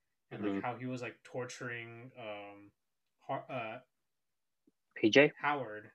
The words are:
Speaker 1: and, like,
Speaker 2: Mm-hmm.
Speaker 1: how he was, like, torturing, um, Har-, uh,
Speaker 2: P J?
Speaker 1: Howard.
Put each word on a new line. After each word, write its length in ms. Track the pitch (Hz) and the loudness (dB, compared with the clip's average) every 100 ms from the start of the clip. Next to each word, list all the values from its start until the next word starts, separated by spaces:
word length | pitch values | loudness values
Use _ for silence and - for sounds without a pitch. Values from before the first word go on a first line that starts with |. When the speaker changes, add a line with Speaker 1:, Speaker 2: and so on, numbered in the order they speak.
| _ _ - | _ _ -14
Speaker 1:
and, 120 | 104 | -4
like, 100 | 101 | 0
Speaker 2:
Mm-hmm. 80 | 98 | 0
Speaker 1:
how 160 | 123 113 | -2 -2
he 100 | 127 | -4
was, 160 | 127 | -4
like, 200 | 120 - | -6 -8
torturing, 880 | - 131 120 - 127 120 117 117 127 - | -8 -6 -6 -6 -6 -6 -8 -12 -14 -10
um, 520 | 107 104 101 101 101 - _ _ _ _ - | -8 -6 -8 -14 -18 -20 _ _ _ _ -4
Har-, 180 | 135 - | -4 -4
uh, 300 | 139 110 123 - _ _ _ _ _ _ _ _ _ _ | -6 -4 -8 -14 _ _ _ _ _ _ _ _ _ _
Speaker 2:
P 160 | - 110 | 0 6
J? 220 | 135 151 - | 10 8 6
Speaker 1:
Howard. 480 | 147 147 110 107 107 | 0 0 -2 -8 -14